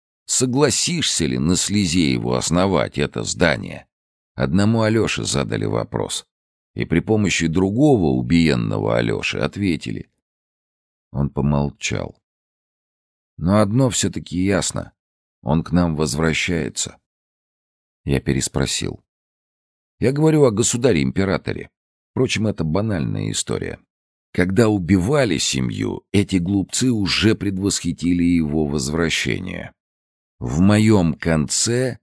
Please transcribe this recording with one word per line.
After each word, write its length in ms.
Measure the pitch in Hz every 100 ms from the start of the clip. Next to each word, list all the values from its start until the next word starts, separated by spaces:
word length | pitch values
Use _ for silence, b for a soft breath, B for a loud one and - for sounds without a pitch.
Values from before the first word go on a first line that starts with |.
| _ _ -
согласишься 1000 | - 131 123 147 - - 175 - - 76
ли 100 | 62
на 180 | 76 90
слезе 560 | - 104 92 87 73
его 220 | 62 58
основать 640 | 62 - 85 98 82 50 -
это 240 | 71 57
здание?» 640 | 53 - 85 62 50 73 - _ _ _ _
Одному 480 | - 67 90 104 113
Алеше 420 | 110 110 95 -
задали 420 | 55 67 58 53 53
вопрос, 600 | 55 55 57 50 - - _ _ _ _
и 100 | - 58
при 140 | 80
помощи 460 | 92 107 98 - 82
другого 600 | 80 95 110 151 120 80
убиенного 920 | 64 60 85 80 64 53 52 52 58
Алеши 400 | 58 50 - 50
ответили. 720 | 62 98 101 82 58 55 - _ _ _ _ _ _ _ _ _ _
Он 180 | 65 71
помолчал. 880 | - 69 71 71 - - 52 50 - _ _ _ _ _ _ _ _ _ _ _ -
«Но 240 | 82 104
одно 300 | 104 120 131
все-таки 480 | - 95 85 - 87
ясно. 500 | 95 92 - - - - _ _ _ _
Он 200 | - 80
к 80 | 78
нам 240 | 85 87 76
возвращается». 1040 | 78 71 80 76 - 85 64 - - - _ _ _ _ _ _ _ _ _ _
Я 160 | - 67
переспросил. 840 | - 67 - 69 67 - 50 - _ _ _ _ _ _ _ _ _ _
«Я 120 | 107
говорю 340 | 143 156 156 135
о 40 |
государе-императоре. 1200 | 101 - 120 127 85 65 82 95 87 - 50 50 _ _ _ _
Впрочем, 320 | - 127 107 107
это 200 | 95 80
банальная 680 | 90 110 92 60 52 52
история. 480 | 53 - 50 50 50 _ _ _ _ _
Когда 340 | - 90 98 113
убивали 680 | 104 82 98 92 147 120 73
семью, 680 | - 65 64 50 52 50 -
эти 240 | 101 101 95
глупцы 540 | 87 101 92 - 131
уже 440 | 113 92 - 104 110
предвосхитили 880 | 101 92 98 - 87 73 85 87 87
его 400 | 87 76 78 73
возвращение. 1080 | 73 65 80 82 - - 50 50 50 - - _ _ _ _ _ _
В 200 | 62 71
моем 540 | 95 104 110 104 85
конце — 840 | 69 85 80 69 - - 120 131 117